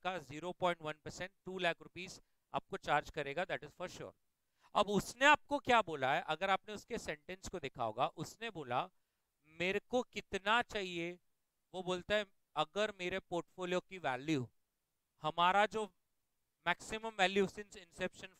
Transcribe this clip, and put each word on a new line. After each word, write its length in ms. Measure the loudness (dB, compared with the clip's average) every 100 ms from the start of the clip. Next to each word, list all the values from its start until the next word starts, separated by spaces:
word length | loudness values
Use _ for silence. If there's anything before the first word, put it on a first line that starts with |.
का 120 | -4 -8
ज़ीरो 340 | -8 -10 -8 -2
पॉइंट 220 | 0 0
वन 120 | -4 -8
परसेंट, 260 | -10 -10 -10 _
टू 140 | -10 -2
लाख 240 | 0 -2
रुपीज 380 | -6 -12 -12 -14 -20 _ _
आपको 240 | -8 -6 -6
charge 340 | 2 2 2
करेगा, 340 | -6 -6 -4 -4
that 180 | -6
is 80 | -8 -10
for 80 | -10 -10
sure। 160 | -14 -16 _ _ _ _ _
अब 140 | 0 2
उसने 360 | 2 0 4 6
आपको 320 | 6 4 -2
क्या 220 | 4 4
बोला 300 | 4 0 2
है, 80 | 2 0
अगर 220 | -2 0
आपने 240 | 0 -2
उसके 240 | -12 -8 -8
sentence 500 | -6 -8 -10 -12 -10
को 100 | -10
देखा 240 | -8 -4
होगा, 220 | -4 0 -2 -4
उसने 340 | -12 -10 -10
बोला, 380 | -10 -4 -4 -4 _ _ _ _ _ _ -4
"मेरे 200 | -2 -2 0
को 120 | -2 -2
कितना 460 | -6 -6 -4 2 2
चाहिए?" 500 | 2 -4 -4 -4 -6 -8 _ _ _ _ _
वो 80 | -6
बोलता 320 | -2 -2 0
है, 120 | 0 0 _ _ -2
"अगर 360 | -2 0 -2 -2
मेरे 180 | -4 -4 -2
portfolio 500 | -4 -4 -6 -2 -2
की 180 | -2 -4
value, 500 | -2 -2 0 0 0 _ _ _ _ _ _ _
हमारा 440 | -4 4 6 6 4 0
जो 80 | -6 _ _ _ _ _ _ _ -2
maximum 500 | -2 -4 -8 -4 2
value 280 | 4 4 2
since 300 | 0 -14 -16
inception 520 | -18 -6 -6 -6 -18 -10